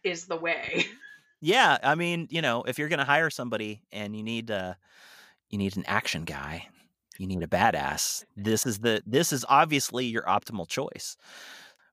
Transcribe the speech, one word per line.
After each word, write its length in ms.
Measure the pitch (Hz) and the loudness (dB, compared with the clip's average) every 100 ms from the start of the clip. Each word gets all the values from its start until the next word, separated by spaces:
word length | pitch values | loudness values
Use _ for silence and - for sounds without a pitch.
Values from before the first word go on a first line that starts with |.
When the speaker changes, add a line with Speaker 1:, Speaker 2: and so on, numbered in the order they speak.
Speaker 1:
is 240 | 185 170 - | -4 -4 -6
the 100 | 165 | -4
way. 500 | 165 151 - 175 175 | -2 -2 -2 -2 -2
<laughs> 60 | 233 - - _ _ | -6 -20 -20 _ _
Speaker 2:
Yeah, 360 | 151 233 208 135 | 2 6 6 6
I 120 | 135 | 4
mean, 320 | 160 175 170 156 | 2 2 -2 -2
you 120 | 165 | 0
know, 200 | 147 117 | 0 0
if 140 | - 127 | -2 -4
you're 100 | 151 | -2
gonna 160 | 160 | 0
hire 260 | 139 147 160 | 4 4 2
somebody 520 | - 123 110 107 104 _ | -2 -4 -4 -4 -8 _
and 240 | 104 104 107 | -10 -8 -6
you 60 | |
need, 260 | 110 117 113 | -6 -6 -4
uh, 240 | 101 92 90 _ - - - - _ _ | -4 -4 -10 _ -20 -20 -20 -20 _ _
you 80 | 104 | -2
need 180 | 98 95 | -2 -2
an 80 | - | -2
action 380 | 101 - - | 0 0 -4
guy, 440 | 80 71 71 82 - _ _ _ _ - | -6 -8 -8 -10 -12 _ _ _ _ -10
you 80 | 95 | -4
need 160 | 92 | -4
a 60 | 82 | 0
badass, 760 | 90 110 80 - 76 - - - - | 4 4 4 -2 -2 -4 -4 -10 -4
this 300 | 104 110 131 | 0 2 2
is 140 | 104 | 0
the, 220 | 117 107 107 | 0 0 2
this 260 | 127 170 | 2 2
is 120 | 139 117 | 0 4
obviously 580 | 139 160 147 - 120 127 | 4 6 2 0 -2 -2
your 180 | 113 | -2
optimal 440 | - 101 - 110 82 | 2 0 0 -6 -4
choice. 480 | - 139 - - - - - - - - _ _ | -4 -6 -8 -12 -14 -20 -20 -18 -18 -20 _ _